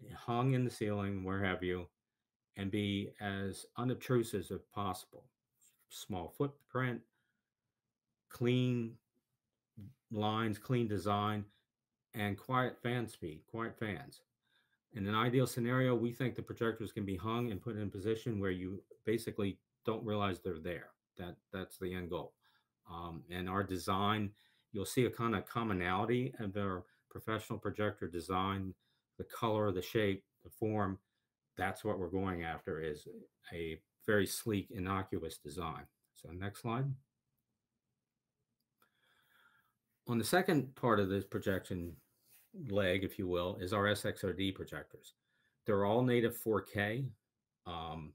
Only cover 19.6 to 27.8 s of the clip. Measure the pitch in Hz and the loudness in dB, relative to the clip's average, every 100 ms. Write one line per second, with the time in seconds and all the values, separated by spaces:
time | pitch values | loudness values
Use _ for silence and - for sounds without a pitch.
19.6 | _ _ - 110 113 104 101 87 98 82 | _ _ -2 -2 0 0 2 0 -4 -4
20.6 | 82 82 - - _ - 87 85 _ 95 | -4 -6 -8 -20 _ -12 -10 -10 _ -8
21.6 | 87 - 92 90 87 85 73 _ _ _ | -8 -6 -6 -4 -4 -4 -6 _ _ _
22.6 | _ _ - 85 87 82 69 90 92 95 | _ _ -14 -10 -8 -10 -8 -6 -2 0
23.6 | 101 92 82 98 101 107 101 - _ _ | 0 -2 0 2 4 2 0 -6 _ _
24.6 | _ 110 92 - 123 - 117 104 - - | _ -6 -2 2 2 2 0 0 0 -4
25.6 | 113 95 90 92 110 123 123 - 104 98 | 0 0 2 2 2 2 0 -4 -6 -2
26.6 | 101 92 - _ _ 107 - 110 - 107 | -2 -2 -6 _ _ -14 -4 -4 -2 -4
27.6 | 104 90 | -4 0